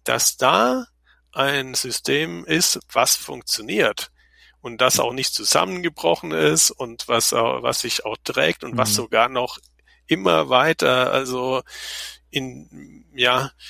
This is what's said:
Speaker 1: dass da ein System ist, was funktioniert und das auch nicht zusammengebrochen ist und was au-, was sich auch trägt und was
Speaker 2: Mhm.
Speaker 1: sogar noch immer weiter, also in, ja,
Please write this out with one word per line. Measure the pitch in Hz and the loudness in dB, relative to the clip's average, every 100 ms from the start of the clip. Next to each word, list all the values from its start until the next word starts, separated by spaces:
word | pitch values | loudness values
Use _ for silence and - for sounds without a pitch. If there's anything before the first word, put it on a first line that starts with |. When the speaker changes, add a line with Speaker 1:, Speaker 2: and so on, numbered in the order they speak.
Speaker 1:
dass | - 120 - - | -4 0 0 2
da | 127 185 240 254 247 _ _ _ _ | 4 4 4 0 -6 _ _ _ _
ein | - 139 143 131 | -2 0 0 -2
System | 123 127 117 - 143 160 170 - | -6 -4 -6 -2 -2 -2 -8 -4
ist, | 156 - - - | 0 0 -2 -2
was | - 123 - | 0 2 0
funktioniert | - 120 - - 110 202 127 - - _ _ _ - _ | -4 -12 -8 -8 -4 0 0 0 -10 _ _ _ -20 _
und | 123 117 | -14 0
das | 127 - | 2 4
auch | 120 | 0
nicht | 131 131 | -2 -4
zusammengebrochen | - 104 151 180 180 175 - 165 165 165 | -4 0 2 2 -2 -6 -2 0 0 -2
ist | 160 151 156 - | 2 2 4 2
und | - 123 117 - | 0 -10 -10 -2
was | 117 - | 0 2
au-, | 123 117 131 | 0 0 0
was | 120 - | -2 -2
sich | 120 - | -2 -4
auch | 110 113 | -4 -8
trägt | - 131 156 - | -4 0 0 0
und | - 120 | -6 0
was | 120 | 0
Speaker 2:
Mhm. | |
Speaker 1:
sogar | 104 117 110 123 | 0 0 2 2
noch | 131 123 - - _ _ _ - | 0 -4 -8 -16 _ _ _ -2
immer | 160 190 80 143 | 0 4 4 4
weiter, | 127 151 160 147 127 127 | 4 4 2 2 2 2
also | 135 131 127 127 131 - - - - - - _ | 0 -2 -4 -2 -4 -4 -14 -12 -12 -14 -16 _
in, | 143 131 127 - 147 - - - | -8 -8 -12 -18 -20 -20 -20 -20
ja, | - 123 127 135 - - | 0 2 2 -2 -10 -20